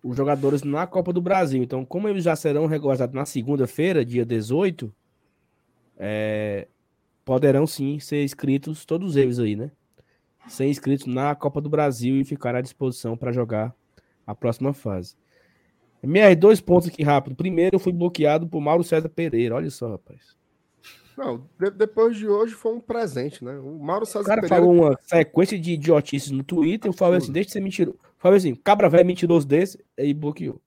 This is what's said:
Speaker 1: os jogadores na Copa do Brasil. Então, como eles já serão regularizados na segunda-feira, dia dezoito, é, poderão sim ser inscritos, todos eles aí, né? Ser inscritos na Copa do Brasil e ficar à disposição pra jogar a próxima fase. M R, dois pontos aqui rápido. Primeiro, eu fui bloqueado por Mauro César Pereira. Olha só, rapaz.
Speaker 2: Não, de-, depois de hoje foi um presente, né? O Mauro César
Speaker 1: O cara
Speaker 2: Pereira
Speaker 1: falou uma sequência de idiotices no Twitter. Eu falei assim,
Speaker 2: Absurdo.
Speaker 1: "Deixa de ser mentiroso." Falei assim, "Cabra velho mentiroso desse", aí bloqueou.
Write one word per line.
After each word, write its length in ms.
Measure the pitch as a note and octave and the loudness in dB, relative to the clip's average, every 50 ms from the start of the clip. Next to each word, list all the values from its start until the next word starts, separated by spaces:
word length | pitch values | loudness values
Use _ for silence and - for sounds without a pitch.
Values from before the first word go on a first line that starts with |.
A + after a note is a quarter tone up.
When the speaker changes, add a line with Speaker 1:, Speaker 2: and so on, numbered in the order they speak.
| - | -8
Speaker 1:
os 100 | B2+ B2 | -6 -4
jogadores 460 | C3 C#3 C#3+ D3 C#3 C3+ C#3 D3 C#3 | -2 0 0 0 0 0 0 0 0
na 240 | C#3 C#3+ C#3+ D#3 F3+ | -2 -4 -4 -4 -4
Copa 260 | F3+ - F#3 F3 F3+ | -2 -4 -4 -2 -2
do 80 | F3 F3+ | -4 -4
Brasil. 420 | F3 F3+ G3 F#3+ F3+ C#3+ C3+ C3 | -2 0 0 0 0 0 -2 -4
Então, 220 | B2+ C3 C3+ B2+ C3 | -4 -4 -6 -8 -8
como 240 | - - F3+ G#3 G#3+ | -8 -8 -6 -4 -4
eles 140 | G3+ G3 | -4 -2
já 140 | E3 E3+ D#3+ | 0 0 -2
serão 300 | D3+ - D#3 C#3+ D3 D#3+ | 0 -2 -2 0 0 0
regularizados 480 | D#3 D#3 D3+ D3 C#3 C3+ B2+ B2+ A#2+ C3+ | 0 -2 -2 0 0 0 0 -2 -4 -4
na 120 | C3 A#2+ | -8 -8
segunda-feira, 800 | - - C3 A2+ C3 D3 C3+ C3 A2+ - - D#3 F#3 F#3 D3+ B2 | -6 -6 -8 -4 -4 -2 -2 -2 -2 -2 -2 -2 0 0 0 -2
dia 200 | A#2+ A#2+ B2 A#2+ | 0 -2 -4 -2
dezoito, 720 | A#2 A#2+ A2 G#2 A2 B2+ D#3+ G3+ G3 D#3+ - B2 G#2+ - _ _ _ _ _ _ _ _ _ _ _ _ _ _ _ _ _ _ _ _ _ | -2 -2 -4 -2 -2 -2 0 0 -2 -4 -6 -12 -14 -14 _ _ _ _ _ _ _ _ _ _ _ _ _ _ _ _ _ _ _ _ _
é, 720 | F#2+ G#2 G#2+ G#2+ G#2+ G#2+ G#2+ G#2+ G#2+ G#2 G2+ G2+ - _ _ _ _ _ _ _ _ _ _ _ _ | -8 -6 -4 -4 -4 -4 -4 -4 -4 -4 -6 -8 -10 _ _ _ _ _ _ _ _ _ _ _ _
poderão 420 | - C3 B2+ D3+ C#3 C3+ C#3 D3+ | -2 0 4 4 4 4 4 2
sim 320 | D#3 - - C3+ C#3 D3 D3 | 0 -2 -6 -6 -6 -6 -8
ser 240 | - - D3 D3 | -8 -6 -4 -4
inscritos, 600 | C#3+ C3+ - - - C#3 C3+ C#3 C3+ D#3 D#3 - - | -2 -4 -6 -6 -2 -2 -2 -2 -2 -6 -12 -12 -6
todos 320 | - D#3+ F3+ F#3+ F#3+ D3 | -6 -4 -4 -4 0 2
eles 220 | C#3 C3+ B2+ A#2+ B2 | 2 2 2 2 -2
aí, 160 | A#2 G#2+ G#2 | -2 -2 -2
né? 160 | G#2 B2 D3 _ _ _ _ _ _ _ _ _ _ _ _ _ _ _ | -6 -8 -12 _ _ _ _ _ _ _ _ _ _ _ _ _ _ _
Ser 200 | - - - C3+ | -20 -8 -4 -2
inscritos 400 | C#3 C#3+ C#3 - C3 C#3 C3+ - | -2 -2 -2 -2 -2 -2 -2 -4
na 280 | B2+ B2 C3 C3+ D3 D3 | -6 -4 -2 -2 -2 -4
Copa 260 | C#3+ - C#3+ C#3 D3+ | -4 -6 -6 -4 -4
do 80 | D3 D3 | -4 -2
Brasil 520 | D#3 D3+ D3+ C#3+ B2+ A2 A#2+ B2+ C3 C#3 | 0 0 0 0 -2 -2 -2 -2 0 0
e 40 | C3 | -2
ficar 300 | C3 D3+ C3+ - B2 A#2+ | -4 -6 -6 -4 -4 -4
à 60 | B2 | -4
disposição 560 | C3 C3 _ _ C3+ C3 A#2+ - - A#2 A2+ | -6 -6 _ _ -6 -6 -6 -6 -8 -8 -8
pra 160 | A2+ C3 B2 | -6 -6 -4
jogar 420 | A#2+ B2 A#2+ A2+ A#2 G#2+ A2 A#2+ A#2+ _ _ _ _ _ _ _ _ _ _ | -2 -2 -4 -2 -2 -4 -4 -4 -8 _ _ _ _ _ _ _ _ _ _
a 80 | - | -14
próxima 400 | - _ - A#2+ A#2 - C3 C#3 | -12 _ -4 -4 -4 -2 -4 -6
fase. 440 | C#3 - _ A2 G2 F#2 F2+ - _ _ _ _ _ _ _ _ _ _ _ _ _ _ _ _ _ _ | -6 -6 _ -8 -6 -6 -8 -12 _ _ _ _ _ _ _ _ _ _ _ _ _ _ _ _ _ _
M 180 | - B2+ D#3+ G3+ | -6 0 4 8
R, 160 | G#3+ G3 F3+ | 8 8 8
dois 240 | D#3+ F3+ G#3 A3 - | 8 8 6 6 6
pontos 260 | - - F3 F3+ E3+ | 4 4 4 4 4
aqui 160 | F3 - - | 0 -6 -2
rápido. 320 | D3+ D3 D3 C3+ C3+ C3 C3+ | 0 2 2 2 0 -4 -10
Primeiro, 400 | - E3 F#3 F3+ E3 F3 F#3+ G3 | -6 -6 -2 0 2 2 2 2
eu 60 | F#3 | 0
fui 120 | F#3+ F#3+ | 0 -2
bloqueado 540 | F3+ E3+ F3 F3 F3 - D3+ D3 D3+ D#3+ E3+ | -2 -2 -2 -4 0 0 0 2 2 0 -2
por 140 | E3 - - | -4 -6 -4
Mauro 240 | D3 D3 D#3+ E3+ E3+ | 0 2 2 2 2
César 240 | - E3 D#3+ D#3+ D#3+ | 2 0 -2 -2 -2
Pereira. 480 | _ - E3 D#3 A#2 A2+ B2 A#2 A2+ | _ -6 -6 -2 0 -2 -2 0 -2
Olha 140 | C3+ D#3+ D3+ | -4 -6 -8
só, 200 | B2+ - A#2+ A2+ | -8 -8 -10 -10
rapaz. 460 | G2+ - _ _ - _ _ _ _ _ _ _ _ _ _ _ _ _ _ - - _ _ _ _ | -10 -12 _ _ -20 _ _ _ _ _ _ _ _ _ _ _ _ _ _ -20 -20 _ _ _ _
Speaker 2:
Não, 320 | - C4+ - A#2+ A#2+ C3+ _ _ _ | -10 -8 -8 -8 -10 -12 _ _ _
de-, 120 | F3 G3+ | -4 -4
depois 460 | G3 G3 G#3+ G#3+ - A3 A3+ A#3 A#3 | 0 -2 -2 -2 2 2 2 2 0
de 120 | G#3 G#3+ G#3+ | -2 -2 0
hoje 260 | G3+ G#3 A3+ A#3 A3 | 0 0 0 -2 -4
foi 200 | - - A3+ A3+ | -6 -6 -6 -6
um 60 | A#3+ | -6
presente, 640 | - - A3+ A#3 A3+ F3 C3 B2+ B2+ D3+ D3 - | -8 -8 -6 -4 -4 -4 -4 -6 -8 -8 -10 -12
né? 160 | B2 A#2+ C#3 C#3 | -14 -14 -14 -14
O 200 | C3+ C#3 D#3 D#3 | -14 -14 -14 -10
Mauro 280 | C#3+ D3+ F3+ G#3 A3+ | -6 -4 -4 -4 -4
César 140 | G#3+ - G#3 | -6 -6 -6
Speaker 1:
O 40 | G3+ | -2
cara 180 | G3 - - | 0 0 0
Speaker 2:
Pereira 200 | - - F#3+ F3 | 2 4 4 6
Speaker 1:
falou 100 | F3 F3 | 8 8
uma 260 | F3 F3 E3 D3 C3+ - | 8 8 6 6 4 0
sequência 560 | _ - F3 E3+ D3+ - - E3 F#3 - A3 F#3 | _ 0 2 2 2 2 2 0 0 0 -2 -6
de 140 | D#3+ F3 | -4 -4
idiotices 580 | E3+ D3+ C#3+ E3 E3 D3 C#3+ - - C#3 C3+ C#3+ | -4 -2 2 4 4 4 4 0 -8 -8 -6 -6
no 140 | C3+ C3+ C3+ | -6 -6 -6
Twitter. 460 | - F3+ E3 C#3+ D#3+ G3 G#3+ - G#3 | -4 -2 0 0 0 0 -2 -4 -6
Eu 20 | |
falei 240 | F3 - F#3+ F3 F3+ | -2 2 2 4 4
assim, 140 | F3+ - E3+ | 2 0 -2
Speaker 2:
Absurdo. 40 | C#3 | -4
Speaker 1:
"Deixa 120 | F3 G3+ | -4 -4
de 60 | - - | -4 -6
ser 60 | G#3 | -6
mentiroso." 380 | F#3+ F#3+ - - F3 - - _ _ _ _ _ | -6 -6 -2 -2 -2 -2 -4 _ _ _ _ _
Falei 180 | - F3+ G3 | 4 4 6
assim, 180 | G3+ F#3 D3+ A#2+ | 6 4 0 -4
"Cabra 340 | - _ G3 G#3 G#3 G3+ F3 | -2 _ 2 4 4 4 6
velho 180 | E3 E3+ F3+ | 8 6 6
mentiroso 400 | F3+ F3+ - F3+ E3+ E3+ D#3+ C#3+ C3+ | 6 4 0 2 4 4 2 4 4
desse", 340 | C#3 D#3+ F#3 F#3+ - - _ _ _ - | 2 2 2 0 -6 -18 _ _ _ -4
aí 140 | C3+ D3 C#3+ | -2 -2 -2
bloqueou. 460 | D3+ D3+ D3 D3+ - B2 A#2 A2+ - _ | -2 -4 -8 -8 -6 -10 -10 -10 -12 _